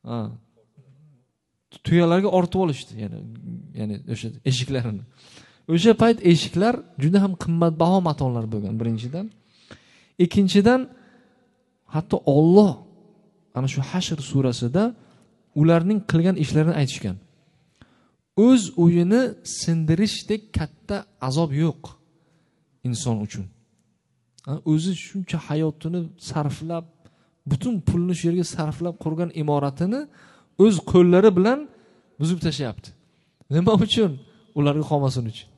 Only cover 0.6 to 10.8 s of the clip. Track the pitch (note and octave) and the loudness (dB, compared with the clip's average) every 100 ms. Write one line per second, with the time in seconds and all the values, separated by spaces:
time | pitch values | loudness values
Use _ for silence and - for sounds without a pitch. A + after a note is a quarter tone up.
0.6 | _ _ _ _ _ _ _ _ _ _ | _ _ _ _ _ _ _ _ _ _
1.6 | _ - - E3+ E3+ F3 G3 F#3 F3 F#3 | _ -14 0 2 4 2 2 0 0 0
2.6 | F#3 C3+ - A2 G#2 G#2+ A2+ A2+ - A#2 | -2 -4 -10 -12 -12 -12 -16 -16 -16 -16
3.6 | - - G#2+ G2+ C3+ A2+ A2+ - - B2+ | -16 -10 -8 -8 -8 -10 -10 -6 -4 -4
4.6 | B2 C3 A#2 G#2 - _ _ - - _ | -4 -6 -6 -8 -12 _ _ -20 -20 _
5.6 | - E3 G#3 A3 A3+ A#3 F3+ E3 - E3 | -2 2 2 4 2 4 4 4 2 -2
6.6 | G#3+ B3 - - C#3+ G3 G3 F3+ - E3 | 0 -2 -8 -4 2 2 2 -2 -4 0
7.6 | E3+ D#3+ E3+ F#3+ F3 C3+ C3+ A#2+ A2 A2 | 0 2 2 2 0 -2 -2 -2 -4 -6
8.6 | G2+ A2 A#2 A2+ A#2+ D#3+ G#3+ _ _ _ | -6 -4 -4 -4 -6 -10 -12 _ _ _
9.6 | _ - _ _ _ _ F3 - G3 G3+ | _ -20 _ _ _ _ 0 2 2 4
10.6 | G3+ B3+ | 4 2